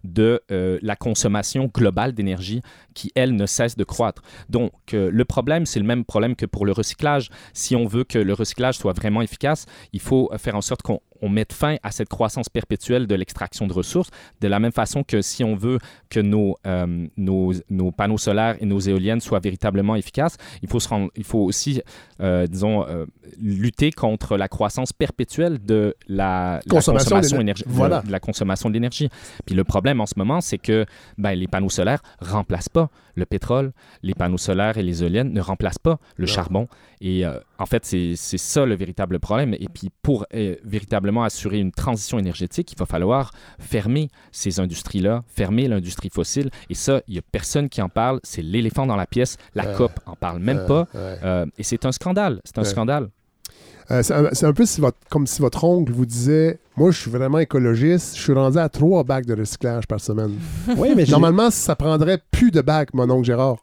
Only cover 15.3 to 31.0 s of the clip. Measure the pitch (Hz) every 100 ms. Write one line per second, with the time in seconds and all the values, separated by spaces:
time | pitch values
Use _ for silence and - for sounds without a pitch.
15.3 | - 117 104 113 127 - - - 113 104
16.3 | 107 101 - 95 90 87 87 80 - 95
17.3 | 95 92 90 - 95 92 - 101 107 -
18.3 | 104 113 110 104 98 95 95 98 117 -
19.3 | 104 95 92 107 98 101 110 - - 160
20.3 | - - - 92 120 - 107 95 - 104
21.3 | 113 95 - 147 131 - - - - 95
22.3 | 90 90 92 104 104 69 85 80 _ -
23.3 | - 107 98 117 - 147 - 113 110 -
24.3 | 101 98 - 104 - 127 - - - 123
25.3 | - 170 143 101 110 104 - - 95 95
26.3 | 92 90 82 - 165 156 135 135 196 151
27.3 | 135 104 98 123 123 139 165 104 95 -
28.3 | - 98 95 113 110 120 - 147 - -
29.3 | - - 92 95 98 120 131 104 - 101
30.3 | 165 - 101 - 110 107 -